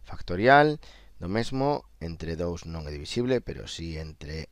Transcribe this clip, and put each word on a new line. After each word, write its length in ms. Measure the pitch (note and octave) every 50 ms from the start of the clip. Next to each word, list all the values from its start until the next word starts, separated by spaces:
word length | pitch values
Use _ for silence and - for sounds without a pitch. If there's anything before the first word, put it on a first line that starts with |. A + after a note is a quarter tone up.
factorial 800 | - - - - - - F2 F#2 G#2+ B2+ C#3 D3 D3 D3+ D3+ - - - - - - - - -
do 80 | - F2+
mesmo 560 | G2 A2+ A#2 - C3 C3 C3+ C#3+ D3 - - - - -
entre 400 | E2 E2 E2 D#2+ E2 D#2+ E2+ D#2+
dous 240 | F2 F2 F2 E2 -
non 240 | E2 D#2+ D#2+ D2+ D2
é 20 |
divisible, 540 | D2 C#2+ D2 - - A#2 A#2+ B2+ C3 A#2+ -
pero 240 | - D2 B1+ G1+ -
si 320 | - - E2 E2 D#2 D#2
entre 480 | D#2+ D#2 D#2 - D#2 D2 D#2 D#2+ D#2 -